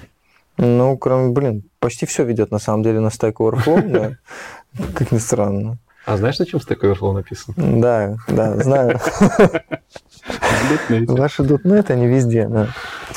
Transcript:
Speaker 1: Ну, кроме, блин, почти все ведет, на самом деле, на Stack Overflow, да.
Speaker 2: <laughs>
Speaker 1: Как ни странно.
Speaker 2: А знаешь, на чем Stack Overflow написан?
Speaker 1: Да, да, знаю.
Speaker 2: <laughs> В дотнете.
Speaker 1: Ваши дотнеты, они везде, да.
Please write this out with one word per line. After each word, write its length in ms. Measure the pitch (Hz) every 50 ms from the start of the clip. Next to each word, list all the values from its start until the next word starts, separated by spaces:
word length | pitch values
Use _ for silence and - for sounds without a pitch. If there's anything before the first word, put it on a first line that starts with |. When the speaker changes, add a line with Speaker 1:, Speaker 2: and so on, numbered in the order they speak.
| - _ _ _ _ _ _ _ _ _ -
Speaker 1:
Ну, 400 | - 123 120 120 123 127 135 135 127
кроме, 320 | - 135 131 131 131 127
блин, 300 | 120 139 139 127 107 104 - _ _ -
почти 280 | - 120 - - 165
все 180 | - - - 143
ведет, 260 | 117 113 110 107 -
на 80 | 107 104
самом 240 | - - 107 107
деле, 180 | 110 113 110 110
на 80 | 110 107
Stack 260 | - - 123 110 110
Overflow, 540 | - 113 110 110 131 - 151 160 202 214 196
да. 240 | 123 113 107 110 127 - _ - - - - - - - - _
Speaker 2:
<laughs> 220 | - - - - -
Speaker 1:
Как 180 | - 123 -
ни 60 | 123 113
странно. 600 | 110 - 127 120 104 98 98 101 107 110 120 - _ _ _ _ -
Speaker 2:
А 100 | - 107
знаешь, 220 | 95 107 127 143 -
на 80 | 175
чем 140 | - - 156
Stack 200 | - - - -
Overflow 300 | - 101 98 95 104 98
написан? 420 | 95 98 92 - - - - - -
Speaker 1:
Да, 600 | 175 156 - 123 117 117 123 117 110 101 98 107 113 - -
да, 280 | - - 110 107 101
знаю. 420 | - - 131 135 139 127 117 120 120 -
Speaker 2:
<laughs> 40 | - - - 202 - - - 208 - - 160 - - - - _ _ - - _ _ - - -
В 440 | - - - - - - - 120 131
дотнете. 440 | 151 156 - - 120 113 117 120
Speaker 1:
Ваши 300 | 120 127 139 147 - -
дотнеты, 500 | 143 135 147 139 - 180 202 208 202 - 135
они 120 | 123 120
везде, 400 | 120 127 135 127 117 113 113 107 107
да. 200 | 113 110 104 120 - - - - - - - - -